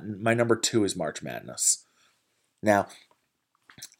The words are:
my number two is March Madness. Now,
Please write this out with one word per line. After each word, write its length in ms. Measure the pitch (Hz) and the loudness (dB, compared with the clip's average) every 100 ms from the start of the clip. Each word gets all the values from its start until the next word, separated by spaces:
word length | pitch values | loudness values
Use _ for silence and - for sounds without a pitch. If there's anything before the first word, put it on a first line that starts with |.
my 320 | 104 98 113 | -10 -4 0
number 220 | 117 117 113 | 2 2 2
two 260 | - 117 | 2 2
is 140 | 98 90 | 0 -2
March 260 | 78 - | -6 -6
Madness. 600 | 69 58 62 - - - _ _ _ _ _ _ _ - | -10 -10 -10 -2 0 0 _ _ _ _ _ _ _ -4
Now, 260 | 104 101 95 - _ _ _ _ _ _ _ - - _ | 2 2 2 -10 _ _ _ _ _ _ _ -20 -20 _